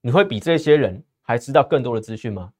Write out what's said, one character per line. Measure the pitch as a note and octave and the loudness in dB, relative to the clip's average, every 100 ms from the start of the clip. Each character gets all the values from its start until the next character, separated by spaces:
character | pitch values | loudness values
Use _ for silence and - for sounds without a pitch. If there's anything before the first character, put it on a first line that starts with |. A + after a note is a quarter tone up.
你 | A#2+ | 2
会 | D#3 | 2
比 | G3 A2 | 2 -2
这 | D#3+ E3 | -2 0
些 | D3+ D3 | 4 2
人 | A2 F#2+ - _ | 2 -6 -18 _
还 | - A#2 | -4 -4
知 | - | 2
道 | C#3+ | 2
更 | C#3 C3+ | 4 0
多 | B2 | 0
的 | A2+ | -6
资 | A2 A2 | -6 -10
讯 | A#2 | -8
吗？ | G2 F#2 | -10 -12